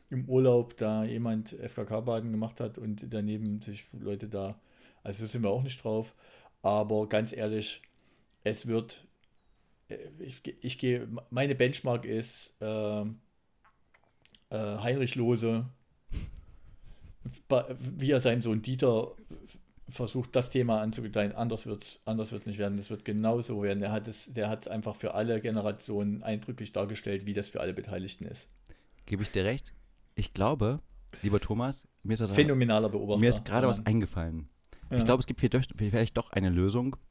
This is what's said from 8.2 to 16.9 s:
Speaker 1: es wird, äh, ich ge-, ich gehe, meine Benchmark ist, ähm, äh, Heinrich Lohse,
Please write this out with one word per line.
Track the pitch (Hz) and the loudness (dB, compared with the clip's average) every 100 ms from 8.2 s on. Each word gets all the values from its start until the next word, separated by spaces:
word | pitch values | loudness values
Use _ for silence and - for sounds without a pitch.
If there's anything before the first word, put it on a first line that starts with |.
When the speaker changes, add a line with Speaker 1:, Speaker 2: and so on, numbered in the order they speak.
| _ _ | _ _
Speaker 1:
es | 104 110 117 | -4 -2 0
wird, | 113 113 - - _ _ _ _ _ _ _ - | -2 -2 -12 -20 _ _ _ _ _ _ _ -14
äh, | - - 151 | -12 -12 -14
ich | - 127 | -14 -12
ge-, | - - | -14 -8
ich | 127 - | -8 -2
gehe, | 127 123 113 113 - | 0 0 -2 -10 -6
meine | 123 143 | 0 2
Benchmark | 131 131 143 131 120 | 4 4 2 0 0
ist, | 117 110 113 - - - | 0 -2 -2 -4 -6 -6
ähm, | 107 110 107 104 104 110 _ _ _ _ _ _ _ _ _ _ _ - - | -4 -2 -2 -2 -4 -8 _ _ _ _ _ _ _ _ _ _ _ -20 -8
äh, | 110 | -4
Heinrich | 104 104 117 135 123 | -4 -2 0 0 0
Lohse, | 131 117 120 113 113 127 - _ _ - - - - - - - - - | 2 2 4 2 2 -2 -10 _ _ -8 -8 -8 -12 -18 -20 -20 -20 -20